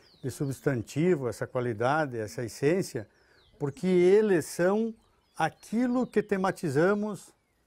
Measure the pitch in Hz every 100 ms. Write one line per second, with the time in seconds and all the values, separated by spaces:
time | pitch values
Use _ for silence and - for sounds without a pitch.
0 | _ _ 135 - 139 131 - 127 104 139
1 | 175 165 123 110 117 127 123 110 120 151
2 | 151 120 107 - 117 - 139 185 - 127
3 | 101 _ _ _ _ _ 143 139 185 180
4 | 180 202 214 180 139 - 175 208 226 220
5 | _ _ _ - 160 - - 220 254 247
6 | 240 214 208 190 180 175 165 135 175 208
7 | 208 190 - _ _ _